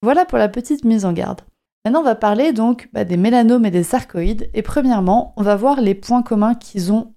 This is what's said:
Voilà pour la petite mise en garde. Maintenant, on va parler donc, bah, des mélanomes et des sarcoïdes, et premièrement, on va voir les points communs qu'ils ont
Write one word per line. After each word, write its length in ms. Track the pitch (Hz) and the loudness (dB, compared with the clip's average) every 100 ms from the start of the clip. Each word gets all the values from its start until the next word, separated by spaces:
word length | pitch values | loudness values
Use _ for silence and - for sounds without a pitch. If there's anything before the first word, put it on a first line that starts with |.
Voilà 240 | 220 294 359 | 0 2 2
pour 140 | 240 | 0
la 100 | 208 | 0
petite 340 | 240 240 294 | -2 -4 -2
mise 220 | 233 226 196 | 0 0 0
en 80 | |
garde. 280 | 165 - - - _ _ _ | -4 -6 -8 -14 _ _ _
Maintenant, 160 | 214 247 | -2 0
on 40 | |
va 120 | 240 220 | 0 0
parler 360 | 214 208 302 | 0 2 0
donc, 380 | 226 226 240 - | 0 0 -2 -6
bah, 100 | - | -8
des 120 | 185 175 | -4 0
mélanomes 500 | 208 247 226 247 214 | 2 4 4 4 2
et 40 | |
des 120 | 180 | 0
sarcoïdes, 640 | 170 123 - 175 190 220 - 220 | 0 -4 -4 -4 -2 -2 -4 -6
et 80 | |
premièrement, 720 | 214 294 262 226 180 220 - - | -4 0 0 2 2 2 0 -4
on 60 | |
va 120 | 202 202 | 0 2
voir 260 | 254 277 | 2 2
les 120 | 208 | 0
points 300 | 196 - 247 | -2 0 -2
communs 320 | 240 214 214 240 | 0 0 0 -2
qu'ils 360 | - 196 180 | -6 -6 -2
ont 220 | 220 226 | -2 -2